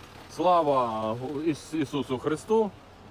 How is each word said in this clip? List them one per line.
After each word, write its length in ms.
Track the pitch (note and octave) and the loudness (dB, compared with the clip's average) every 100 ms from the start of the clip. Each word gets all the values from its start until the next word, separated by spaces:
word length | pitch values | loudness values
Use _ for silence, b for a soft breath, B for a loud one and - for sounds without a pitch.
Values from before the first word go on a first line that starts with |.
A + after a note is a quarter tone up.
| - - - - | -12 -20 -16 0
Слава, 760 | E3+ F3 D3+ C3+ A#2 A2 A2 | 4 4 4 2 2 0 -2
е, 380 | A#2 B2+ C#3+ D#3+ | -4 -6 -4 -2
Іс-, 260 | D3 - D#3 | -2 -4 -4
Ісусу 420 | C3+ C#3+ B2+ B2 | -2 -2 -2 -2
Христу 520 | D3 D3+ - A3 G#3 - - - - | -2 -4 2 2 2 -2 -18 -20 -20